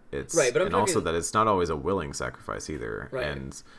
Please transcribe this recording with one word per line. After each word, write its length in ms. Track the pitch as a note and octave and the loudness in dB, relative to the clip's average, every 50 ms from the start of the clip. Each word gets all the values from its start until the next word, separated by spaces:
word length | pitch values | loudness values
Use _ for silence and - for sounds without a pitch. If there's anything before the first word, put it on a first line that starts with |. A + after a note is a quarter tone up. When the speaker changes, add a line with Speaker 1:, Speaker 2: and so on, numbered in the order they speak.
| - - | -14 -8
Speaker 1:
it's, 240 | - C#2 C2+ - - | -6 -6 -6 0 2
Speaker 2:
Right, 160 | E3 C#3+ B2 - | 2 4 4 4
but 80 | D3+ | 2
I'm 60 | F#3 - | 2 2
Speaker 1:
and 80 | E3+ | 4
also 200 | - - G3+ E3 | 4 4 4 2
Speaker 2:
talking 100 | A2 E2+ | 2 2
Speaker 1:
that 100 | E2 E2 | 2 2
it's 180 | E2+ E2 - - | 0 0 2 2
not 140 | A2 A2 A2 | 4 4 4
always 220 | G#2 F#2 F2 D#2 | 4 4 4 2
a 60 | D#2+ | 0
willing 380 | D2+ C2+ D#2+ G2 G2 D#2+ C#2+ C2+ | 0 0 0 0 0 0 -2 -4
sacrifice 560 | - C2 B1 - - - - G#1 G1+ - - | -4 -4 -6 -6 -8 -8 -6 -6 -6 -6 -6
either. 380 | D#2 C2+ A#1 A1+ G#1+ G1+ G1+ B1+ | -6 -6 -4 -6 -6 -6 -6 -6
Speaker 2:
Right. 140 | - C3 B2 - | -4 -4 -4 -2
Speaker 1:
And, 340 | C#2+ C2+ C2+ C2+ - - - - - | -4 -4 -6 -8 -10 -12 -16 -18 -20